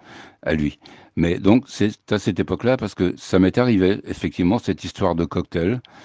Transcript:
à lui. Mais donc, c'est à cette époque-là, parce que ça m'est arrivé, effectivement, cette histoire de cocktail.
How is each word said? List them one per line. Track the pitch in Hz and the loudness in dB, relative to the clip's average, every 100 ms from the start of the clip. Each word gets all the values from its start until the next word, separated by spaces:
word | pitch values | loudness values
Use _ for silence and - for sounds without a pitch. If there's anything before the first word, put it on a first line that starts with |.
| - - - _ | -16 -20 -20 _
à | - | -4
lui. | 80 73 - - - - - | -2 -2 -6 -16 -20 -12 -2
Mais | 82 - | 0 2
donc, | 101 120 - | 4 4 2
c'est | - 104 104 - | -2 -2 -2 -4
à | 104 | -2
cette | - 90 | -2 -2
époque-là, | 95 90 117 127 | -2 -2 0 -2
parce | 104 | -4
que | - 90 - | -2 -2 -2
ça | - 95 | -2 2
m'est | 92 90 | 4 4
arrivé, | 123 104 92 98 | 2 4 2 2
effectivement, | - 92 87 - 90 113 | -4 -8 -6 -2 0 0
cette | - 85 | -2 -6
histoire | 87 - 95 | -8 -4 -2
de | 82 | -2
cocktail. | 85 - - 90 85 123 - - | -2 -4 -4 -4 -2 -4 -8 -20